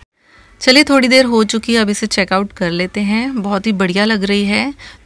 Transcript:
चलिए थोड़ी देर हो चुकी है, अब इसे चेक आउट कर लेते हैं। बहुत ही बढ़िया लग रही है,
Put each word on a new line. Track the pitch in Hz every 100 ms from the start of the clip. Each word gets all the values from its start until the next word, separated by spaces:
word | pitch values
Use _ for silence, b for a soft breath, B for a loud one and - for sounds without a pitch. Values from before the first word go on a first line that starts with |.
| _ _ b b b b
चलिए | - 262
थोड़ी | 294 277 247
देर | 262
हो | 262 233
चुकी | 214 226 220
है, | 233
अब | 208
इसे | 208 214
चेक | - 185
आउट | 190 202
कर | - 175
लेते | 170 180 202
हैं। | 202 214 262 254
बहुत | 196 202 214
ही |
बढ़िया | 196 190 180
लग | 214 220
रही | 196 202
है, | 202 208 254 285 B B